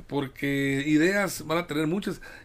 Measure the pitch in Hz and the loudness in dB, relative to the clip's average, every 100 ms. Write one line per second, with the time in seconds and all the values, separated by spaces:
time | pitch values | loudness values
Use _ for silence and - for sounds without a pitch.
0 | - 139 135 - 143 139 139 139 147 151 | -6 -4 -4 -4 -2 0 0 0 4 4
1 | 170 202 185 - 156 165 170 151 156 190 | 6 4 0 -4 -2 -2 0 0 0 0
2 | 190 160 - - | -2 -6 -10 -18